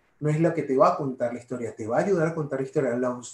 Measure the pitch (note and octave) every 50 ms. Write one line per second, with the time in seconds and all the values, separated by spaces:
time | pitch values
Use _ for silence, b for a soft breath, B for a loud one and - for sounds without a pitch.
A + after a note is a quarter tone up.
0 | _ _ _ _ D3 D3+ D3+ D#3 E3 - - D#3 C3+ - C3 C3+ D#3+ - - -
1 | D3 C3+ B2 - A#2+ A#2 B2 A#2+ - - B2+ A#2 A#2 G#2 - - A2 G#2+ A#2+ D3
2 | F3+ G3+ F#3+ E3+ D#3 E3 E3 E3 D3+ C#3+ C#3 C3 C3+ - - D3+ C3+ B2 A#2 B2
3 | B2+ B2 B2 B2 A#2+ -